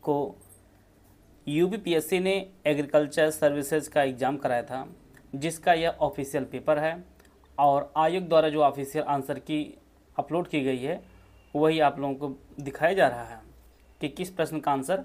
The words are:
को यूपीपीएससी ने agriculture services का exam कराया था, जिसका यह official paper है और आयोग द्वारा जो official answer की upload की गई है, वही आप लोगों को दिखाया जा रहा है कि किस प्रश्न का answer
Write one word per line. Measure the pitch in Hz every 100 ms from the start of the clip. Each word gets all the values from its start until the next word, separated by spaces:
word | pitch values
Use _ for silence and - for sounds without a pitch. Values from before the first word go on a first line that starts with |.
को | - 143 143 143 - - _ _ _ _ _ _ _ - -
यूपीपीएससी | 147 180 185 170 165 156 185
ने | 185 196 - - 147
agriculture | 147 143 151 147 156 156
services | 156 151 143 143 156 143
का | 156
exam | 139 123 131 143
कराया | 139 123
था, | 113 127 147 - - - -
जिसका | 139 156 - -
यह | 170 165
official | - 147 143 139 151
paper | 127 127 123 151
है | 156 170 180 _ - _ _ -
और | 143 139 143 151
आयोग | 160 180 175
द्वारा | 160 156
जो | 151
official | 143 135 139 156
answer | 143 143 131 139
की | - 151 147 - _ _ _ -
upload | - 165 175
की | 151
गई | 135 131
है, | 131 180 - - - - _ 143
वही | 156 160
आप | 147 143
लोगों | 139
को | 135 143 131 - -
दिखाया | 139 - 156
जा | 190 147
रहा | 120
है | 117 117 - - - _ _ _
कि | 151
किस | - 185
प्रश्न | - 156 156
का | 147
answer | 139 131 190